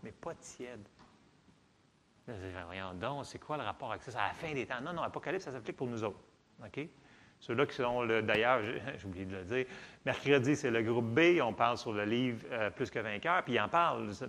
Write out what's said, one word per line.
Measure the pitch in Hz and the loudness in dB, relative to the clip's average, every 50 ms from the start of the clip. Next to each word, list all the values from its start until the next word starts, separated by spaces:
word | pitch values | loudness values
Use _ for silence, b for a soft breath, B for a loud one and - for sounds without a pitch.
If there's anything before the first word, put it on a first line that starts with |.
| - | -16
mais | - | -16
pas | 101 - - 170 160 | -14 -10 -10 -10 -10
tiède. » | - - - - - 127 123 123 107 101 - _ - - - _ _ _ _ _ _ _ _ - _ _ _ _ _ _ _ _ _ _ _ _ _ - | -10 -14 -18 -14 -14 -12 -12 -12 -14 -16 -20 _ -20 -20 -20 _ _ _ _ _ _ _ _ -20 _ _ _ _ _ _ _ _ _ _ _ _ _ -14
Là, | - 117 | -12 -10
vous | 95 92 | -8 -8
allez | 95 | -8
dire, « | 90 92 87 | -8 -8 -8
Voyons | 85 90 95 95 92 92 | -8 -8 -8 -8 -8 -6
donc, | 90 101 123 143 143 127 | -6 -6 -4 -4 -6 -8
c'est | - - 95 | -10 -12 -12
quoi | - - 151 | -8 -6 -6
le | 147 123 | -4 -4
rapport | 104 98 - 135 117 | -4 -6 -6 -4 -6
avec | 107 92 - | -6 -6 -6
ça ? | 120 | -6
C'est | 113 - | -2 0
à | 104 | 0
la | 95 90 | 0 -2
fin | - 170 156 151 | -4 -6 -4 -2
des | 135 113 | -2 -2
temps. » | - 127 120 131 | -2 -4 -4 -4
Non, | 165 175 | -6 -4
non, | 165 | -4
Apocalypse, | 143 107 - 147 - 143 160 185 - | -4 -4 -4 -4 -4 -4 -4 -4 -4
ça | 147 | -6
s'applique | 127 131 107 - 170 | -8 -8 -8 -8 -6
pour | - 139 | -6 -4
nous | 123 120 113 107 | -4 -2 -2 -2
autres. | 104 95 - - - _ _ _ _ _ - 123 | -2 -4 -6 -16 -20 _ _ _ _ _ -18 -16
OK ? | 101 - 135 147 175 - B B B B B B B B B | -12 -8 -8 -8 -10 -12 B B B B B B B B B
Ceux-là | - - 117 120 147 | -4 -2 2 2 2
qui | 139 - | 2 2
sont, | - 127 120 120 123 120 | -2 0 0 2 2 2
le, | 113 113 110 | 4 4 4
d'ailleurs, | 110 107 107 107 113 120 131 123 | 4 4 4 6 6 6 4 4
j'ai, | 104 107 135 - - 135 | 2 0 -4 -4 -6 -8
<laughs> | 143 117 | -8 -8
j'ai | 110 | -8
oublié | 98 87 90 98 | -8 -8 -6 -6
de | 95 98 | -6 -6
le | 95 92 | -8 -6
dire, | 87 120 131 127 B B B B B B B - | -2 -2 -2 -2 B B B B B B B -2
mercredi, | 139 120 - - 139 143 143 117 135 151 | -2 -2 0 4 6 6 6 6 4 2
c'est | - - 127 | 2 2 2
le | 113 113 113 | 2 2 2
groupe | 110 117 120 117 | 2 2 2 2
B, | 113 117 147 165 175 175 165 | 2 4 6 8 8 8 6
on | 131 113 98 | 4 2 2
parle | - 120 117 120 107 | 2 2 2 2 0
sur | - 123 | -4 -4
le | 107 104 104 | -2 0 0
livre, | 104 113 120 131 127 117 107 - - | 2 2 2 2 0 0 -4 -6 -6
euh, | 127 113 107 101 | -2 0 0 -2
Plus | 92 - 131 107 | 0 -2 -4 -2
que | - 120 | -2 -4
vainqueur, | 104 110 104 104 - 160 180 185 - | -4 -4 -4 -2 0 0 0 0 2
puis | - 120 | 2 2
il | 113 | 2
en | 104 | 4
parle | 101 - 170 170 160 131 117 113 104 101 - 131 | 4 4 4 4 4 2 0 -2 -4 -6 -6 -6